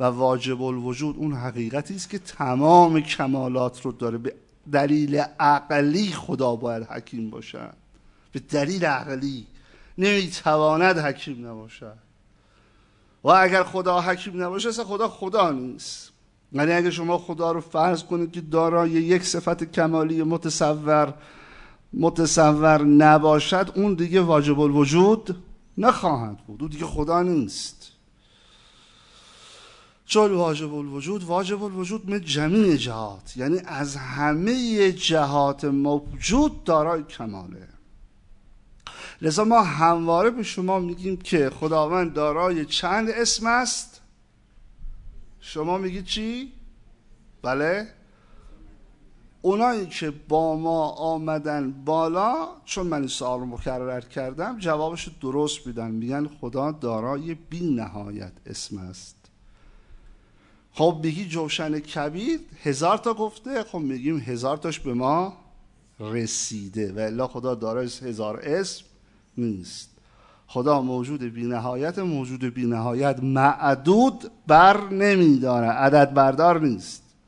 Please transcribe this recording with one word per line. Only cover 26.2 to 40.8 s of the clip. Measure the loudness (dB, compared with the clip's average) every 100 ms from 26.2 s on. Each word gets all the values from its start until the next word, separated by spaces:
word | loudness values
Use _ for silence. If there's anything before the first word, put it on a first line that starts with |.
| -4 -10 -14
بود، | -10
اون | -10
دیگه | -8 -8
خدا | -4 0 0
نیست. | 2 0 -2 -6 -12 -14 -20 _ _ _ _ _ _ _ _ _ _ _ _ -20 -20 -20 -20 -20 -20 -20 _ _ -2
چون | 4 4
واجب | 4 2 0 -4
الوجود، | -6 -8 -8 -6 -6
واجب | -4 -4 -2 -6
الوجود | -6 -8 -8 -8 -6
من | -6
جمیع | -4 -2 2 4 4 2
جهات، | 0 -8 -8 -12 -16 -8
یعنی | -2 -2
از | -4 -8 -8 -8
همهٔ | -10 -2 0 2 0 0 0 2 2
جهات | 2 0 2 2 2 2 0
موجود | -2 0 2 0 -2 -8 0 2 2 0
دارای | 0 2 2 -2
کماله. | -6 -12 -10 -10 -14 -18 -20 -20 _ -20 -20 _ _ -20 _ -20 _ -20 -20 -18 -18 -4
لذا | -2 2
ما | 4 6
همواره | 4 4 4 4 2 4 2
به | 0
شما | -6 -4 -2
می‌گیم | 0